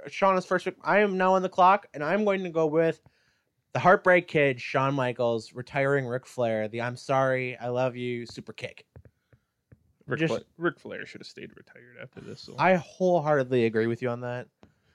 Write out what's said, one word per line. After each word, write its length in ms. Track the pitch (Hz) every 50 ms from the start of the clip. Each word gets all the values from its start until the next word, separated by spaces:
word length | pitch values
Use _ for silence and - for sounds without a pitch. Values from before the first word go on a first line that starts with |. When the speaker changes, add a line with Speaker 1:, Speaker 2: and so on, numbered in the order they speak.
| - 143
Speaker 1:
Shauna's 380 | - - 196 196 190 185 180
first 180 | - 190 175 -
pick. 120 | 185 - -
I 180 | - 151 175 202
am 180 | 214 208 185 185
now 160 | 185 185 190
on 80 | 190
the 60 | 185 185
clock, 380 | - - 180 185 196 202 - _ -
and 80 | 139 147
I'm 200 | 151 185 208 214
going 180 | 202 196 190 190
to 60 | 175
go 160 | 160 160 160
with 360 | 151 151 165 165 165 151 - _ - _ _ _ _ _ _ _ _ _ _ _ _
the 60 | - 131
Heartbreak 480 | 120 175 196 196 - 185 180 175 175 -
Kid, 320 | - 156 143 139 127 120
Shawn 340 | - - - 135 135 135 143
Michaels, 580 | 139 127 123 120 - 123 117 117 113 110 -
retiring 540 | - 123 123 - - 143 139 135 143 139 131
Ric 200 | 117 120 127 -
Flair, 420 | - - 127 120 113 113 110 107 107
the 120 | 110 117
"I'm 160 | 117 123 123
sorry, 600 | 123 - - 135 135 135 131 131 127 127 127 123 -
I 100 | 117 123
love 280 | 123 123 131 127 120
you" 280 | 123 123 123 123 120 120
super 280 | 113 - - - -
kick. 340 | - - 123 - - - - _ _ - - - _ _ _ _ _ _ _ _ _ _ _ _ - _ _ _ _ _ _
Speaker 2:
Ric 140 | 143 127 143
Speaker 1:
Just 140 | 165 151 117
Speaker 2:
Fla-, 100 | - - _ _ -
Ric 200 | 170 170 - -
Flair 280 | - 113 - - -
should 140 | - - -
have 60 | - -
stayed 220 | - - 101 - -
retired 400 | - - _ _ - 120 123 123 120
after 180 | - 127 _ -
this. 200 | - 110 - -
So. 140 | - - - 135
Speaker 1:
I 160 | 156 180 190
wholeheartedly 880 | 170 - - - - 185 180 175 165 143 151 151 139 127 123 131 123 117
agree 200 | 113 110 110 113
with 140 | 117 117 -
you 80 | 127 123
on 100 | 120 123
that. 260 | 123 123 123 123 - - _ _ - _ _ _ _ _